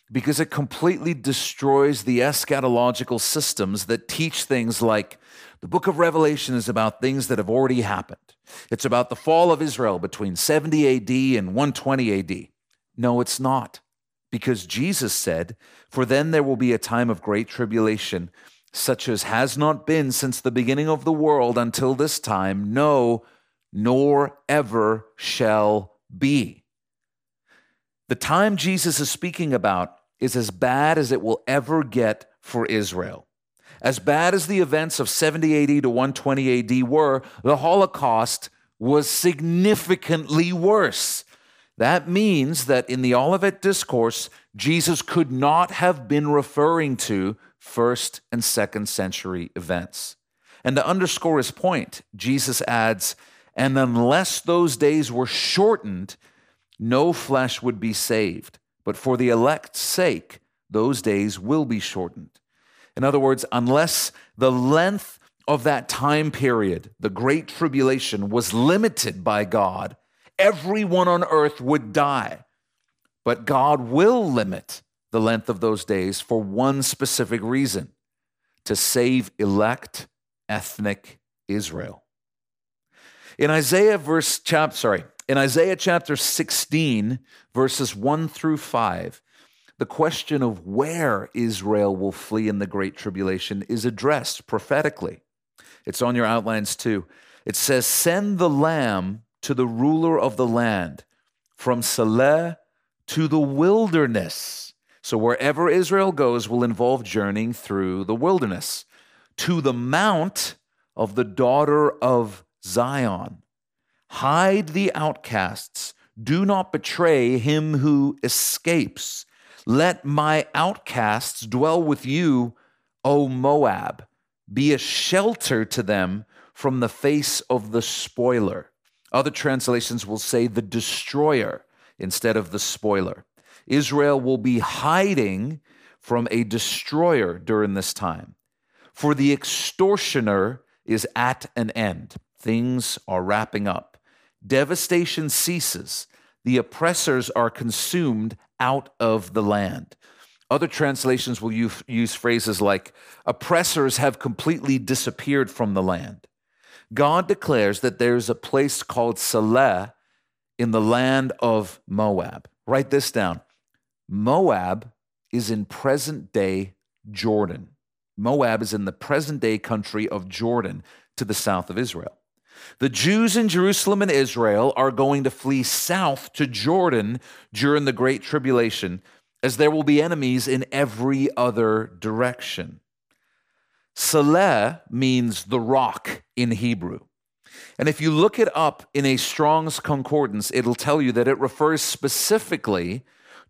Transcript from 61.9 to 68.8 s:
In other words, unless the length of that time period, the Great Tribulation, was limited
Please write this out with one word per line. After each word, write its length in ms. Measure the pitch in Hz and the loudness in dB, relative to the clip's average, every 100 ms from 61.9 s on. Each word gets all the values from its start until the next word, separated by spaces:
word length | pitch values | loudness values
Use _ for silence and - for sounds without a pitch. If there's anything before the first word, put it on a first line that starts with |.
| 95 87 - 78 _ _ _ _ _ _ - | -8 -8 -10 -20 _ _ _ _ _ _ -2
In 60 | |
other 160 | 135 143 | 0 2
words, 240 | 135 135 - | 2 2 0
unless 640 | 120 120 139 165 - - - - - | 0 2 4 2 0 -4 -8 -20 0
the 140 | 131 | 2
length 680 | 127 127 156 185 202 - - _ _ - | 2 2 4 2 -2 -10 -20 _ _ -2
of 140 | 147 | 0
that 260 | 147 139 - | 2 0 -2
time 420 | - 143 151 156 | -2 2 2 0
period, 600 | - 131 117 98 82 - _ | 0 2 2 2 -2 -8 _
the 120 | 107 | -6
Great 400 | 95 127 160 - | -2 0 0 -2
Tribulation, 800 | - 160 135 131 131 - 104 101 | -4 -2 2 2 2 -2 -4 -2
was 240 | 120 113 | -2 0
limited 680 | 113 139 196 | 2 4 4